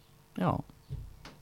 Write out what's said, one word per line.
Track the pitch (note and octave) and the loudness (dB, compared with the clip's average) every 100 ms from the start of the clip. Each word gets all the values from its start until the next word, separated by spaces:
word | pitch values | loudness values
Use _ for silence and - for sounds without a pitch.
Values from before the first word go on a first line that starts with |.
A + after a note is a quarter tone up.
| - - - - | -20 -20 -8 2
Ja. | F3 - - - - - - - - - | 4 4 0 -10 -8 -8 -8 -10 -16 -18